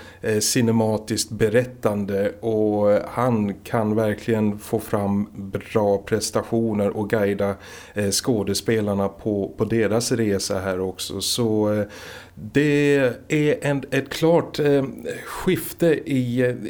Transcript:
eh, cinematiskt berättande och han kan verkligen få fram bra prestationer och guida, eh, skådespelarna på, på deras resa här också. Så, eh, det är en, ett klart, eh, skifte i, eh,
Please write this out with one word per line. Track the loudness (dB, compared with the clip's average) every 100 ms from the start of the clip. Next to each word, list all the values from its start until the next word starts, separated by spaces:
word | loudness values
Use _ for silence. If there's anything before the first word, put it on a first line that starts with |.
| -16 -8
eh, | -2 0
cinematiskt | 0 2 2 2 2 0 -2 -4 -4
berättande | 0 2 2 0 -2 -2 -2 -2 0 -2 -2
och | -2 2 2 4 4 2 0
han | 0 2 2 0
kan | -4 -4 -2 0 2
verkligen | 0 0 0 0 0 -2
få | -4 -4
fram | -2 -2 0 0 -2
bra | -8 -8 -8 -4 0 2 0
prestationer | 0 -4 -2 -2 0 0 0 0 0 -2
och | -2
guida, | 0 2 0 -2 -4 -10 -18 -8
eh, | -2 0
skådespelarna | 0 0 0 0 -2 0 0 2 0 -2
på, | -2 -2 -2 -2 -2
på | 0
deras | 2 2 0 0
resa | 0 2 0 -2 -2
här | -2 -2
också. | -4 -6 -8 -6
Så, | -4 0 2 2 2
eh, | 0 -2 -8 -16 -18 -18 -16
det | -2 0 2 4 4 4 2 0 -2
är | 2 2 2
en, | 0 -2 -2
ett | -4 -2
klart, | 0 4 4 2 0
eh, | 2 2 0 -6 -10 -10 -10
skifte | -4 0 0 -2 0 2 2 0
i, | 0 0 2
eh, | 0 0